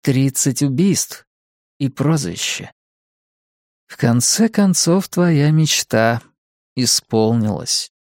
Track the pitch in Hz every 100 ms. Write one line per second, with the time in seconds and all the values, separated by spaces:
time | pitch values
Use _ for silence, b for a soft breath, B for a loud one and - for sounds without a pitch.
0 | - 131 135 - 147 123 143 127 196 175
1 | - - _ _ _ _ _ _ 135 -
2 | 143 160 90 87 - - 87 _ _ _
3 | _ _ _ _ _ _ _ _ _ -
4 | 123 120 - - 226 226 202 175 - 180
5 | 185 - 175 156 147 156 156 - - 113
6 | 113 117 - _ _ _ _ - 120 -
7 | _ 113 110 117 110 95 120 - - _